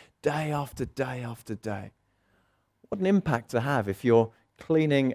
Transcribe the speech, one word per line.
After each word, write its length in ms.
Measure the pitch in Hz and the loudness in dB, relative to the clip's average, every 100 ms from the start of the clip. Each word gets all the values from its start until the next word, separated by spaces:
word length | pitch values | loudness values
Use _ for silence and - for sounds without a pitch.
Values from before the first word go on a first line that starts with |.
| - _ | -20 _
day 300 | 151 151 156 | -4 -2 -2
after 340 | 147 139 - 120 | -4 -6 -8 -8
day 380 | - 127 127 | -4 -6 -6
after 320 | 120 113 - 104 | -8 -12 -10 -8
day. 360 | 110 98 101 _ _ _ _ _ _ _ _ _ _ | -6 -8 -10 _ _ _ _ _ _ _ _ _ _
What 140 | 202 | -2
an 40 | 185 | 2
impact 460 | 196 170 117 - | 2 2 -2 -2
to 80 | 120 | -2
have 300 | 135 139 101 | 0 -2 -2
if 160 | 95 123 | -2 4
you're 260 | 113 113 - _ _ | 6 4 -4 _ _
cleaning 560 | - 160 156 143 131 | 0 2 4 2 2